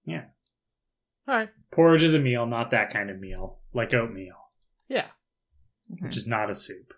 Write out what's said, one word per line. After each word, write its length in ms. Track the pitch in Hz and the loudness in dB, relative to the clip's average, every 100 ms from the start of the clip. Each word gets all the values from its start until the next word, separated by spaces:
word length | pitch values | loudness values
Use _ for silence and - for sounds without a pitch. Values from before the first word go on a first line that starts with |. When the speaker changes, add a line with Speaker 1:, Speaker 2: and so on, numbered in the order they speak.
Speaker 1:
Yeah. 200 | - 80 64 _ _ _ _ _ _ _ _ _ - | -10 -12 -12 _ _ _ _ _ _ _ _ _ -2
Speaker 2:
All 80 | 247 | -2
right. 120 | 214 _ _ | -2 _ _
Speaker 1:
Porridge 300 | - 165 160 | 4 6 8
is 120 | 160 | 6
a 40 | 156 | 4
meal, 260 | 135 120 117 | 2 0 -2
not 240 | 117 120 | -2 0
that 200 | 117 104 | 0 0
kind 160 | 107 101 | -4 -6
of 80 | 95 | -10
meal. 420 | 95 92 92 - - | -10 -10 -10 -14 -8
Like 220 | 120 113 | -4 0
oatmeal. 400 | 123 117 95 95 - - _ _ _ _ | 0 0 -8 -14 -18 -20 _ _ _ _
Speaker 2:
Yeah. 180 | 254 - _ _ _ _ _ _ _ _ | -6 -6 _ _ _ _ _ _ _ _
Speaker 3:
Mm-hmm. 140 | - 180 | -12 -8
Speaker 1:
Which 100 | - | -8
is 80 | 107 | -4
not 240 | 113 104 | -2 -2
a 40 | |
soup. 380 | 98 - - _ | -4 -8 -10 _